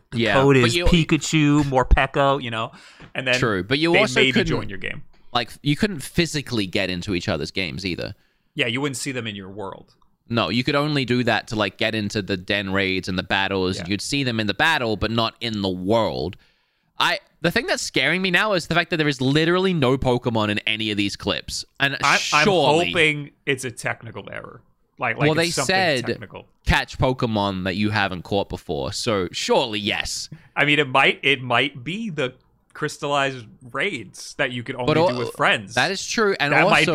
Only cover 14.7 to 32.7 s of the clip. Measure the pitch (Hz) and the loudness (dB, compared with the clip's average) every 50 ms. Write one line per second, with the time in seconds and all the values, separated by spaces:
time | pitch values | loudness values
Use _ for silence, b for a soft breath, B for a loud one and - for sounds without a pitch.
14.7 | 160 147 127 113 110 92 110 107 113 113 113 110 - - 117 117 110 104 98 95 | 2 0 0 -2 -2 -2 -2 -2 0 0 -2 -2 -4 -6 -8 -6 -4 -2 -2 -2
15.7 | 92 92 90 95 110 113 107 90 71 64 69 87 104 - _ _ _ _ _ _ | -2 -2 0 0 2 2 2 0 -2 -4 -4 -6 -6 -10 _ _ _ _ _ _
16.7 | _ _ _ _ _ - 135 165 175 - - _ _ _ - 170 - 233 262 - | _ _ _ _ _ -2 0 0 0 -2 -6 _ _ _ -2 -2 0 0 -2 -2
17.7 | 302 254 - - - 143 131 143 165 185 190 190 175 180 208 220 202 175 - - | -2 -4 -4 -4 -2 0 0 2 0 0 0 2 2 2 2 2 0 -2 -2 0
18.7 | 165 170 170 - 185 156 156 147 139 123 131 131 139 156 165 160 175 185 185 196 | 0 0 0 0 0 0 0 0 0 0 2 2 2 4 4 4 2 2 2 2
19.7 | 180 165 135 123 131 131 - 131 123 123 - 127 113 110 107 104 104 107 - 107 | 0 0 2 0 0 2 2 0 0 0 0 0 0 0 0 0 0 -2 -2 -2
20.7 | 110 110 110 107 104 101 104 101 - - - 104 87 64 - - - - - - | -2 -2 -2 -2 0 0 0 0 -2 -4 -2 -2 -2 -2 -4 -6 -8 -10 -10 -12
21.7 | _ - 139 139 135 - - 143 165 202 - - - 151 156 214 190 170 143 139 | _ -2 -2 -2 0 0 2 2 2 2 2 2 2 2 4 4 4 4 4 4
22.7 | 147 165 175 175 175 180 160 156 151 147 143 - - _ _ - 139 127 - 123 | 4 4 2 2 2 2 2 2 0 -2 -6 -12 -16 _ _ -4 -4 -4 -4 -8
23.7 | 117 - - 127 117 - - 113 - 104 98 - 107 110 - - - - _ _ | -10 -6 -6 -6 -6 -6 -10 -14 -14 -14 -12 -12 -12 -12 -12 -14 -18 -20 _ _
24.7 | _ _ _ _ _ - 131 120 113 120 135 151 156 160 170 170 165 147 135 120 | _ _ _ _ _ -4 -4 -4 0 2 2 2 2 2 0 0 0 -2 0 0
25.7 | 185 190 190 170 143 127 117 113 107 - - 95 - 95 - _ _ _ _ - | 2 2 2 2 0 0 -2 -4 -6 -6 -8 -14 -16 -18 -18 _ _ _ _ 2
26.7 | 165 147 131 - - - - 131 127 131 131 117 110 104 101 101 95 92 90 95 | 2 2 0 -2 -2 0 0 0 2 0 0 0 0 0 0 0 0 -2 -2 -2
27.7 | 92 101 104 104 104 107 98 95 92 87 78 - 104 98 92 - - 87 - - | 0 0 0 0 2 0 0 -2 -2 -6 -6 -2 -2 -2 -2 -2 -6 -10 -8 -6
28.7 | 82 71 67 65 - - - 123 110 98 90 85 - - - - 240 185 139 120 | -4 -4 -4 -4 -6 -6 -4 -2 -2 -2 -2 -4 -4 -6 -2 0 0 0 0 0
29.7 | 107 107 104 104 98 82 - - - - - - B B B B - - 143 147 | -4 -4 -4 -2 -2 -2 -4 -4 -6 -10 -10 -12 B B B B -4 0 0 2
30.7 | 147 147 147 131 127 135 139 165 160 - - 139 139 127 127 123 120 117 131 147 | 2 2 2 2 2 4 4 4 2 2 0 0 0 0 0 0 2 2 2 0
31.7 | - 143 123 151 175 214 233 220 160 147 139 123 - _ _ _ _ _ _ _ | -4 -8 -10 -10 -8 -8 -8 -6 -4 -4 -4 -6 -6 _ _ _ _ _ _ _